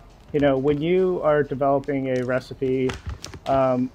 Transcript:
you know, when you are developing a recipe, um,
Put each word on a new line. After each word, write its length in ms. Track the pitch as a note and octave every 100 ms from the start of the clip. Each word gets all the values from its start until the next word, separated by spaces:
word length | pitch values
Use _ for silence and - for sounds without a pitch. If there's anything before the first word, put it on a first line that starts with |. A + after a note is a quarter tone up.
| - - -
you 60 | D3+
know, 160 | C#3+ C3
when 240 | C#3+ D3
you 400 | D#3+ F#3 F#3 F3+
are 200 | D3+ D3
developing 640 | C#3+ C3 C#3 C#3 C#3 C#3 C3+
a 160 | B2+ B2
recipe, 640 | B2+ - B2+ C3 C3 C3 - - - - - -
um, 420 | C3+ C3 B2+ B2+